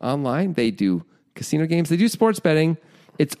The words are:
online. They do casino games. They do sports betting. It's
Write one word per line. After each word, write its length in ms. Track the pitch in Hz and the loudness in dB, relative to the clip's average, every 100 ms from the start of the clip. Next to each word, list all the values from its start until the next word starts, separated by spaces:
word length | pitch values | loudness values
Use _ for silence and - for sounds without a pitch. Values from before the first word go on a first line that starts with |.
online. 540 | 123 143 135 135 196 | -6 -4 -2 -2 -2
They 160 | 160 117 | 0 -2
do 340 | 95 98 87 - _ _ | 0 0 0 -4 _ _
casino 320 | - - 151 160 | -14 -4 -2 0
games. 240 | 170 156 | 0 0
They 60 | 170 | 2
do 100 | 220 | 0
sports 320 | - 226 214 | 2 0 2
betting. 380 | 170 156 160 165 _ - - - | 2 2 2 0 _ -20 -12 -4
It's 180 | 147 - | -4 -2